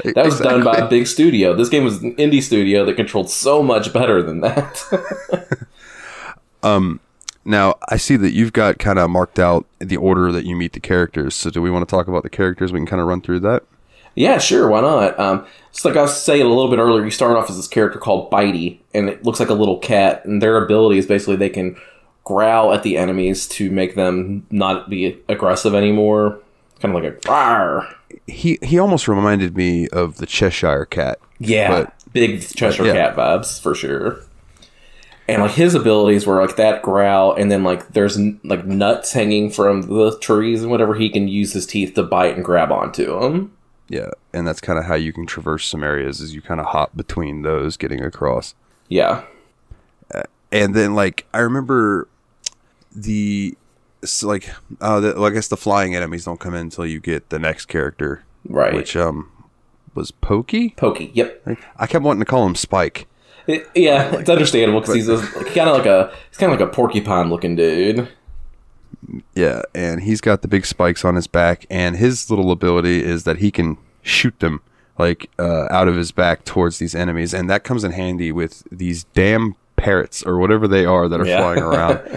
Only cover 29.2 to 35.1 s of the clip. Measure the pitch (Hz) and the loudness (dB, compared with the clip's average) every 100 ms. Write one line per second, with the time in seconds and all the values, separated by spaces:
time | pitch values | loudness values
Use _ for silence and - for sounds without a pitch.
29.2 | 104 101 90 92 90 85 82 87 85 - | 2 2 0 0 0 0 -2 -2 -2 -4
30.2 | 85 - 95 - 85 69 76 87 65 - | -8 0 0 2 0 0 -2 -4 -4 -6
31.2 | _ - 110 107 98 90 - - - 127 | _ -8 -2 0 2 0 -2 -8 -6 0
32.2 | 113 101 - - 110 - 101 101 78 - | 0 0 -10 -2 -2 2 2 2 2 0
33.2 | 64 92 - - 80 - 67 69 110 120 | 0 0 -2 -6 -4 -4 -4 -4 -6 -8
34.2 | - - - - - _ - - - | -14 -20 -20 -20 -20 _ -20 -20 -20